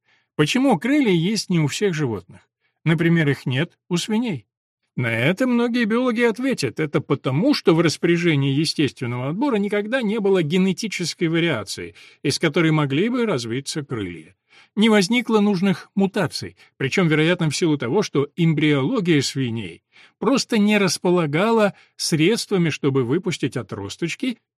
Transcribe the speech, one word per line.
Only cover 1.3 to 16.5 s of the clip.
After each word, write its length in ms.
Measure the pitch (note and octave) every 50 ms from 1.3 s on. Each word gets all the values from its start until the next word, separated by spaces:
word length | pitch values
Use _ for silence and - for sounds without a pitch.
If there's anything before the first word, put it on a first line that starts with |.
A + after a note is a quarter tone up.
| A3+ G3+ - -
не 80 | F3+ E3
у 80 | D3+
всех 280 | C#3 - - G#3+ G3 E3
животных? 540 | D3+ D3+ A#2+ A2 F#2+ - - C#3+ - - _ _ _ _ _ _ _ -
Например, 440 | D#3 E3+ D#3 E3 E3+ E3+ E3+ D#3 C#3+
их 160 | C3+ - -
нет 320 | - B2 C3 E3+ - - _ _ -
у 80 | F3+
свиней. 500 | E3+ - - G#3+ A3 B3+ A#3 E3+ A#2 - _ _ _ _ _ _ _ _ _ _
На 140 | - B2 A#2
это 380 | A#2 A2+ A#2+ D3 F#3+ - C4 B3+
многие 360 | A#3+ A#3 A#3 A#3+ A#3 B3 A#3
биологи 380 | G3+ A3 A#3+ B3+ B3+ A#3 A#3 A#3+
ответят: 560 | A#3 G#3+ - B3+ C4+ A#3 - - A#2 - -
это 220 | D#3 D3 - D3+
потому, 540 | - - C#3+ - - C#3 B2+ D3+ G#3+ D4 C#4+
что 200 | - - G#3 E3
в 60 | D#3+
распоряжении 720 | F3 D#3 C#3+ - - E3+ E3+ E3+ E3+ E3+ D#3 C#3 C#3 C#3 C3+
естественного 760 | C#3+ D#3+ D3+ - - D3+ B2 - - C3 A#2+ A#2+ B2 B2+ C#3
отбора 260 | D#3+ G3+ C#4+ D4 A#3
никогда 460 | G3+ G3+ G3+ G#3 G#3 G#3 G#3+ B3 C4+ A#3+
не 180 | G3 G#3+ A#3
было 240 | G3 G3+ G3 F#3 E3
генетической 840 | C#3+ E3+ F#3 F#3 G3 F3+ - - G#3 - - F3+ D3+ - - F3+
вариации, 680 | D#3+ E3 E3 E3+ E3+ C#3+ A2 G2+ - - - F2 E2+ - - - - - _ -
из 160 | D3+ C3 -
которой 320 | - E3 C#3+ F3+ E3 D#3+
могли 380 | D#3 D#3 D3 C3+ C3+ D3+ G3+ A#3+
бы 180 | B3 B3+ A#3
развиться 560 | A3 F3 B2+ A#2 A2+ A2+ C3 C#3 - - D#3 C#3
крылья. 540 | - C3+ A2+ G2 F2+ F2 D#2+ D#2 E2+ _ _ _ _ _ - - _ _
Не 120 | - G#3 A3+
возникло 520 | G#3+ G#3 F#3 F3 A#3 B3 A#3 - A3+ G#3+
нужных 500 | G3+ G#3 G#3 E3+ F#3 G3 F3 - - - _
мутаций, 640 | G3 G3 F#3+ - G#3+ F3 - - - - F2+